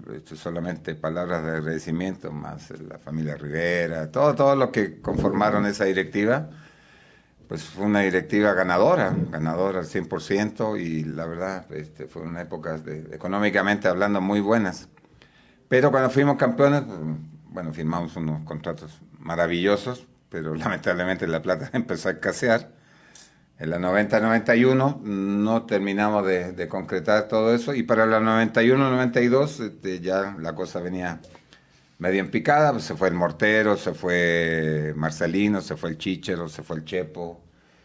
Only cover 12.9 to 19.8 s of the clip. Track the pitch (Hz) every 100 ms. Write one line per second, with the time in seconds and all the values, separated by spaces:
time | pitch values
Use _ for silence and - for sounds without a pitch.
12.9 | 78 80 76 90 101 104 98 98 101 98
13.9 | 90 104 101 95 104 101 113 98 85 -
14.9 | _ _ _ - _ _ _ - 127 139
15.9 | 131 127 135 143 139 127 117 139 143 120
16.9 | 90 78 78 - - - 92 85 78 80
17.9 | 85 80 82 78 78 78 78 87 80 78
18.9 | - - - 80 85 85 87 95 101